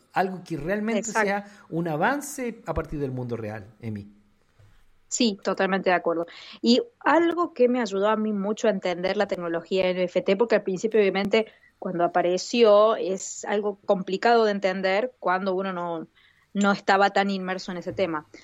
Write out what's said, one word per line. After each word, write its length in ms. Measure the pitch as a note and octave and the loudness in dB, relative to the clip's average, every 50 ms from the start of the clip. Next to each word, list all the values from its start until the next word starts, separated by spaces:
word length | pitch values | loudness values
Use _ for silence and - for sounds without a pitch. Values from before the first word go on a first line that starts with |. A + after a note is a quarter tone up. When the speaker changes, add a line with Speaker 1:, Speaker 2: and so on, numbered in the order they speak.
| _ _ - | _ _ -2
Speaker 1:
algo 300 | E3+ F#3+ F#3+ F#3+ F3 F3+ | -2 -2 -2 -4 -8 -8
que 140 | - E3 | -8 -8
realmente 520 | C#3 C#3 F3 G3+ G#3+ G#3 A3 A3+ - G#3+ G#3+ | -6 -4 -4 -2 -2 -2 -2 -2 -2 -2 -2
Speaker 2:
Exacto. 160 | G3+ A3+ G#3 | -2 0 0
Speaker 1:
sea 400 | G3 G3+ G3+ G3+ - - - - - | 0 0 -4 -6 -10 -20 -20 -14 -8
un 180 | D#3+ E3 F3 | -6 -4 -4
avance 760 | E3 D3+ D3+ F#3 A#3 C#4 C#4+ - - - C4+ B3 A#3 A3+ - - | -2 -2 0 0 0 0 -2 -6 -8 -8 -8 -8 -8 -8 -10 -8
a 60 | E3+ D#3+ | -6 -6
partir 240 | E3 D#3 - D#3+ D3 | -6 -6 -6 -6 -6
del 120 | C#3+ B2+ | -6 -4
mundo 240 | B2+ B2+ B2 A#2 A#2 | -6 -6 -6 -6 -6
real, 300 | A2+ A2 G#2 G#2+ A2 G2+ - - - | -6 -8 -8 -10 -10 -14 -16 -18 -12
Emi. 280 | A#2+ A2+ G#2+ G2+ G2 - - _ _ _ _ _ _ _ _ _ - - - - _ _ _ _ _ | -10 -10 -8 -10 -10 -14 -20 _ _ _ _ _ _ _ _ _ -20 -20 -20 -20 _ _ _ _ _
Speaker 2:
Sí, 300 | - - - B3 A3+ G3 - - | -6 -2 0 0 0 0 -2 -4
totalmente 460 | G3 F#3+ - F#3+ F#3 F#3+ F#3+ F#3 F#3+ | -4 0 0 0 0 0 0 2 2
de 60 | F3+ | 2
acuerdo. 300 | E3+ - E3+ E3 E3 E3+ - - - - - - - | 2 0 0 -2 -2 -4 -8 -10 -20 -20 -20 -10 -2
Y 200 | - A3+ A#3+ B3 - - _ - | 2 4 4 4 2 -4 _ -4
algo 520 | - D4+ C#4+ E4 E4+ E4 E4+ F4 F4 E4 - | 0 2 4 4 4 2 0 0 -2 -2 0
que 140 | - B3 | 2 2
me 140 | A#3+ B3 B3+ | 2 2 0
ayudó 260 | A#3 F#3 G3 F#3+ G3 | -2 -2 -2 0 0
a 80 | G#3+ A3 | 0 0
mí 160 | G#3+ G#3+ G#3+ | 0 0 -2
mucho 360 | G#3+ G3 F#3+ G#3 A3 - - | -2 -2 -2 -4 -4 0 0
a 40 | A3 | 0
entender 460 | G3 F#3+ - F3+ F3 E3+ F3 F#3 G3+ | 0 0 -2 -4 -4 -2 -2 -2 0
la 100 | G#3 G3+ | -2 -2
tecnología 640 | G3+ F#3+ F#3 F3 E3+ E3 E3 E3 - G3 F#3+ F#3 F#3 | -2 -2 -4 -4 -4 -4 -4 -4 -2 0 0 0 0
N 120 | F3+ F#3 F3+ | 0 0 -2
F 180 | F3 - F#3 | 0 0 0
T, 160 | F3+ G3 G3 | 2 2 2
porque 180 | G3 A#3 A3+ A3 | 2 2 2 2
al 80 | F#3+ - | 0 0
principio, 380 | G3 F#3 E3+ - G3+ - A3 | 0 -4 -2 -2 0 2 4
obviamente, 460 | G3+ F#3+ F#3 G3 G3+ G3+ A3+ A3 A3 - - _ _ _ _ - | 4 4 2 0 0 2 2 0 0 0 -8 _ _ _ _ -12
cuando 260 | - F#3+ E3+ E3+ F3 | -8 -6 -2 0 0
apareció, 920 | E3+ F3 F3+ E3+ F3 F3+ F3+ - - - A#3+ A#3 G#3+ G3+ G#3 G#3+ A3 A3 | 2 2 2 0 2 0 -2 -2 -2 2 6 6 8 8 8 6 4 2
es 480 | - D#3+ F3 F#3+ F#3+ - - - - - | 0 -2 -4 -4 -6 -8 -10 -12 -10 -6
algo 340 | - G#3 G#3+ G3+ G#3 G3+ - _ | -4 -4 -2 -2 -4 -6 -4 _
complicado 600 | - G3+ F#3 F#3 - F#3+ F#3 - A#3 A#3+ A3+ A3 | 0 0 0 -2 -4 -4 0 2 4 4 4 4
de 60 | G#3 | 2
entender 600 | G3+ G3+ G3 F#3 F#3 F#3+ F#3 F#3+ F#3+ G#3 A#3+ B3+ - - | 0 0 -2 -2 -2 0 0 0 0 0 0 -2 -6 -4
cuando 340 | - F3+ F3+ F#3 G3 F#3+ F#3 | -2 -2 -2 0 0 -2 -2
uno 200 | F#3 G3 G3 F#3 | -2 -2 -4 -4
no, 340 | F3 F3 F3 E3+ D#3+ E3 - _ _ _ _ _ _ _ _ - | -6 -6 -6 -6 -8 -8 -12 _ _ _ _ _ _ _ _ -2
no 180 | G3 G3+ G3+ | 0 2 2
estaba 380 | G3 G3 - - G3 F#3+ G3+ G3+ | 2 2 2 2 4 4 4 4
tan 200 | G3 G3 G3+ G3+ | 4 2 0 0
inmerso 440 | G3 F#3+ F#3 F3+ F#3 F#3 - G3+ F3+ | -2 -4 -4 -6 -6 -6 -8 -8 -10
en 60 | F3 | -8
ese 120 | E3+ F#3 | -8 -6
tema. 340 | D#3 - F#3+ E3+ D#3+ D3+ - _ - - | -4 -2 -2 -2 -2 -6 -8 _ -20 -20